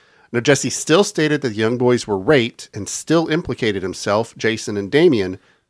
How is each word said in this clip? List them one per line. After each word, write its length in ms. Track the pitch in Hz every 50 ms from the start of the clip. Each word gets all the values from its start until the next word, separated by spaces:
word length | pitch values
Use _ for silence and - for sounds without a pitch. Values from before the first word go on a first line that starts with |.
| _ _ _ _ _ _
Now, 80 | - 120
Jesse 300 | 117 143 139 - - 123
still 320 | - - - - 151 185
stated 380 | 202 202 - 170 156 151 151 147
that 80 | 139 120
the 60 | 104
young 220 | 104 110 113 123
boys 300 | 117 127 123 123 113 -
were 120 | - 104 95
raped 500 | 95 120 156 131 113 120 - - - -
and 160 | - 107 98 -
still 380 | - - - - 151 170 160 156
implicated 540 | 156 175 170 - 123 - 123 110 98 98
himself, 540 | 90 92 87 - - 110 101 107 113 - -
Jason, 400 | - - 110 113 110 - - 104
and 160 | 101 101 98
Damien, 480 | - 143 175 180 135 107 95 92 95 - _ _ _ _ _